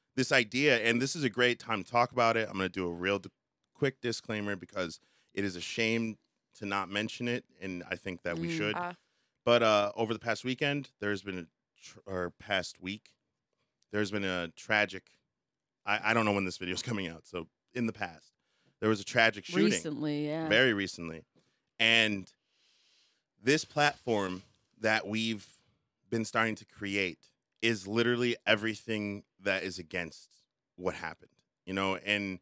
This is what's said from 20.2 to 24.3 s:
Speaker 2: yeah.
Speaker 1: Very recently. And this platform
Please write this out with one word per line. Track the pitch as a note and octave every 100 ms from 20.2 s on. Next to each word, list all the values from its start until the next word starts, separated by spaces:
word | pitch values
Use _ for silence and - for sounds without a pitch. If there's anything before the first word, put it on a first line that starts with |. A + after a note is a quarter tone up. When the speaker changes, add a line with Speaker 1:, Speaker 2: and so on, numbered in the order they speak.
| D3+
Speaker 2:
yeah. | D#3+ D#3+
Speaker 1:
Very | A2 B2+
recently. | G2+ F#2+ - E2 D#2+ - _ _ _ _ -
And | A2+ A2+ A2 G2+ F#2 _ _ _ _ _ _ _ _ _ _ _
this | A2 D3+ -
platform | D3+ D3 - - G#2+ F#2+